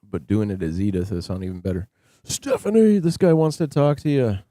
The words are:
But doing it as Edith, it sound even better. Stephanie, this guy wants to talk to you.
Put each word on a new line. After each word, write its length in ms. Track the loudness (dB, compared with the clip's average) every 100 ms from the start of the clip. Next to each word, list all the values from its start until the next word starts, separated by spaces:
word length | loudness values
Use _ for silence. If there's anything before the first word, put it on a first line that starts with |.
But 240 | _ -10 -2
doing 240 | -2 -2
it 120 | -4
as 180 | -4 -2
Edith, 320 | -2 -2 -4
it 100 | -6
sound 220 | -6 -8
even 160 | -8 -8
better. 280 | -6 -6 -8 _ _ _
Stephanie, 720 | -12 -10 -4 -4 2 4 4 4
this 180 | 2 2
guy 160 | 2
wants 240 | 4 2 -2
to 80 | -4
talk 340 | 0 2 0
to 100 | 0
you. 280 | 0 0 -2 -8